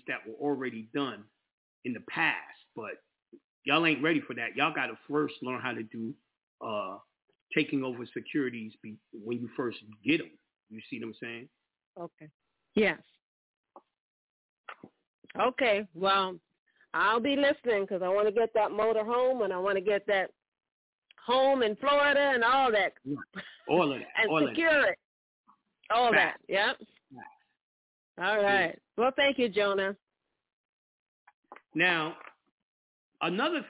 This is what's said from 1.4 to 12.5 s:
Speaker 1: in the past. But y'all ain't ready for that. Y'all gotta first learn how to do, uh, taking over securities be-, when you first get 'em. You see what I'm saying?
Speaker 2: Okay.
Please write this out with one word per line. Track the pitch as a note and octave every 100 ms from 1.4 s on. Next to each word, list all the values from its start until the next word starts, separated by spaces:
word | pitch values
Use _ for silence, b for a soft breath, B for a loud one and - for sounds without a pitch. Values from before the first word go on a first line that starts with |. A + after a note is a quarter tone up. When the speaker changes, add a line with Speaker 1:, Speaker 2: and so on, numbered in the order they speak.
| _ _ _ _ B2
Speaker 1:
in |
the | A2 -
past. | D3+ D#3 F#2+ D2 - _ A#2+
But | G#2 - _ _ _ - _ _ C3+
y'all | D#3 E3
ain't | C3
ready | D#3 D3+
for | - B2
that. | A#2 C3
Y'all | D#3
gotta | D#3 B2 A2 -
first | D3+ D3 -
learn | B2 B2
how | B2
to | A#2
do, | A2+ A#2 A2+ - _ _ _ _
uh, | A2+ G#2 F#2+ - _ _ _ _ _
taking | D#3+ D3 C#3
over | C3 A#2+ A#2
securities | B2 - D3+ B2+ A#2 A2 -
be-, | A2+ G#2+ _
when | A2+ G#2+ A#2+
you | A#2 -
first | A#2+ - G#2+ G#2+
get | A#2 D#3+
'em. | - _ _ _ _
You | A2 -
see | A2+
what | A2+
I'm | -
saying? | A#2+ A#2 C#3 _ _ _ _ F#3
Speaker 2:
Okay. | E3+ _ D3+ _ _